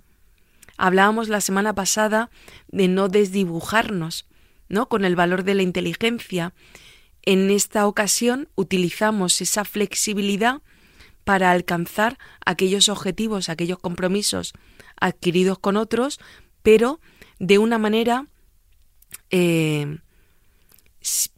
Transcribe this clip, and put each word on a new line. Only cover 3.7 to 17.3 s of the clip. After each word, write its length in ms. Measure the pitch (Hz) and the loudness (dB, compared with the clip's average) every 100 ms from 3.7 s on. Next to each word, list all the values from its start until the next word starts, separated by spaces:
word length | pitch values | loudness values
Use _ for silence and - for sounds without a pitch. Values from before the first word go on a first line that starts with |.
| 214 226 190 160 - - _ _ _ - | -2 -2 -4 -6 -10 -14 _ _ _ -6
¿no? 200 | 190 254 | -4 -2
Con 160 | 220 | 0
el 100 | 190 175 | 0 2
valor 280 | 175 185 | 2 0
de 100 | 190 | 0
la 80 | 196 | 0
inteligencia. 880 | 185 180 175 160 226 233 - 180 170 - - - - - _ _ | 0 -2 -6 -4 -4 -4 -6 -6 -6 -10 -20 -20 -20 -20 _ _
En 280 | - 190 196 | 0 2 2
esta 360 | 202 - 220 208 | 2 0 0 0
ocasión 600 | 208 202 - 240 254 302 - | 0 -2 0 0 -2 -4 -6
utilizamos 840 | 190 190 175 - 214 214 180 - | -2 0 -2 0 0 0 0 -2
esa 240 | 185 214 | -2 -4
flexibilidad 960 | 202 208 202 - - 208 202 202 233 277 - _ _ - - - | -4 -4 -4 -2 -4 -2 0 0 0 -2 -8 _ _ -20 -20 -8
para 260 | - 190 185 | 2 4 4
alcanzar 680 | 180 180 170 170 - 220 262 - - | 2 0 -4 -2 -2 -2 -2 -14 -10
aquellos 440 | - 175 190 196 196 | -6 0 0 2 0
objetivos, 580 | 196 190 175 220 208 180 | 0 -4 -4 -4 -4 -6
aquellos 300 | 165 175 180 | -4 -4 -4
compromisos 720 | 180 175 185 202 202 180 170 - - - - - | -8 -4 -2 -2 -2 -4 -8 -14 -20 -20 -20 -4
adquiridos 580 | 180 - 175 175 185 185 | -4 -2 0 2 2 0
con 180 | 202 202 | 0 0
otros, 420 | 220 226 269 - - - - _ | 0 -2 -2 -6 -16 -20 -20 _
pero 380 | - 220 240 320 - _ - | 4 6 4 -2 -12 _ -20